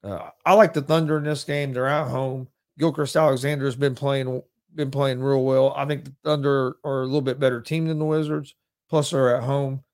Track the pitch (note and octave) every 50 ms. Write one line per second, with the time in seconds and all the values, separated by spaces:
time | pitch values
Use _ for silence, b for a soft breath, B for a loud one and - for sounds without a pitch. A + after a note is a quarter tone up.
0 | - G3+ G2 - - - - _ _ E3 F#3 G#3 A3 E3 - D3+ C#3 D3 D#3 E3
1 | D#3+ D3+ D#3 D3+ D3 D3+ D3+ C#3 - - C#3+ C#3+ C#3+ C#3 C3 B2 B2+ C3 D3 D3+
2 | D#3 B2 B2+ C3 C3+ C3 B2+ C3 C3 - _ _ _ _ _ - C#3+ E3 C#3 D#3+
3 | D3 C3+ - D#3+ D#3+ D3+ C3+ B2+ B2+ C#3+ D3+ C#3+ C3+ C#3 B2 B2 C#3+ C#3+ C3 -
4 | C#3 C#3 C#3 C3+ C3 B2+ B2+ B2+ - _ _ _ _ _ _ D#3 D3+ C3+ C3+ C#3+
5 | C#3+ C3+ B2+ B2 C3 C#3 C#3 C3+ C3 C3 C3 C3 C3+ C3+ C#3 C#3 C#3 C#3 D3 C#3
6 | D#3+ C3+ C#3 _ _ D3+ D3+ D3 C3+ C#3+ C#3 C3+ C3 B2+ C3 _ _ D3+ C3+ C3+
7 | C3 C3 C3 D3 C3 C3+ B2 C#3 C#3 C3 B2 A#2 A2+ - D#3 D#3+ D#3+ D#3+ D#3+ D3+
8 | D#3 D#3 D#3 D#3 D#3 D3+ D3+ D3+ D3 - _ _ _ _ _ _ _ _ - D#3
9 | C#3+ - - C#3 C3+ B2 A#2+ B2 A#2 C3 C#3 C#3+ C#3 C3+ C3+ C3+ - _